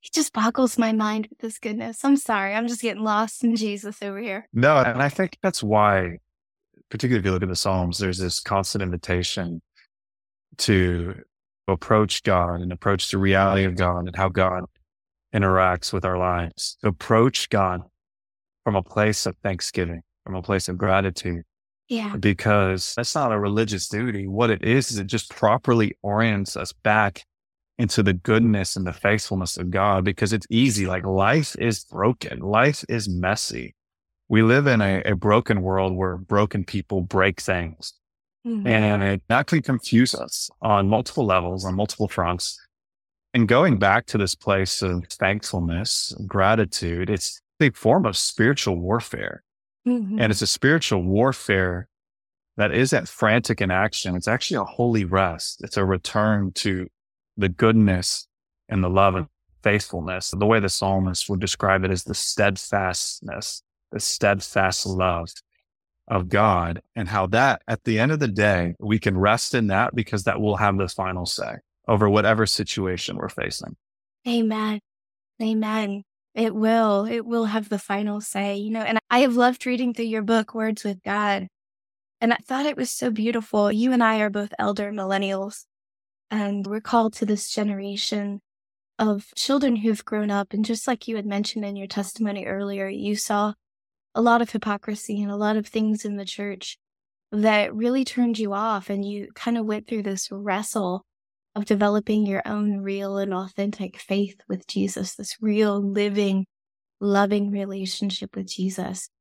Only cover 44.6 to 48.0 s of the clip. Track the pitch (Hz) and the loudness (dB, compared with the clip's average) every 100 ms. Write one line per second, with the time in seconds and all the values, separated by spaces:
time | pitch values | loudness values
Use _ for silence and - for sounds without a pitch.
44.6 | 95 - 95 90 85 - 95 101 - 95 | 0 -2 -2 -2 -6 -2 0 0 -4 -4
45.6 | 85 82 104 - - - 98 101 98 113 | -2 -2 -2 -4 -4 -8 -6 2 4 4
46.6 | 101 - 87 85 92 101 - - _ _ | 2 -2 -4 -4 -2 -2 -4 -10 _ _
47.6 | 147 - 113 151 | 2 4 4 4